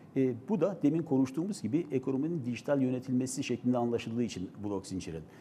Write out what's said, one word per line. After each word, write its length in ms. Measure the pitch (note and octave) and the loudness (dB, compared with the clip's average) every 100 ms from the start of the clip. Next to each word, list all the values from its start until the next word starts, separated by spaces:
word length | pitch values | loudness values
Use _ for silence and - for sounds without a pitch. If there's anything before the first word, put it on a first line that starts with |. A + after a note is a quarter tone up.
| - C#3 | -6 0
E, 180 | C3 A2+ D3+ | 0 0 -2
bu 120 | G#3 | 2
da 160 | F3+ F3 | 2 4
demin 200 | C#3+ D#3+ | 2 2
konuştuğumuz 580 | D3+ C3+ C3 D#3+ F#3+ - | 2 2 2 0 -4 -4
gibi 260 | - D3+ D#3+ | 0 0 0
ekonominin 540 | C3+ C3 C3+ D#3 E3+ A#2+ | -2 0 0 0 -2 -2
dijital 360 | A2+ - C#3+ | -4 0 2
yönetilmesi 640 | B2+ B2+ C3 B2+ B2+ D3 | 2 0 0 0 0 -2
şeklinde 340 | B2+ A#2+ B2 B2 | -2 0 2 2
anlaşıldığı 460 | A#2+ A#2 A#2 A2+ | 2 0 0 0
için 260 | A2+ F#2 F#2 - | 0 -2 -8 -6
blok 240 | G#2 G2 - | -4 -4 -4
zincirin. 340 | F#2+ E2+ D#2+ D#2 - | -6 -6 -8 -10 -8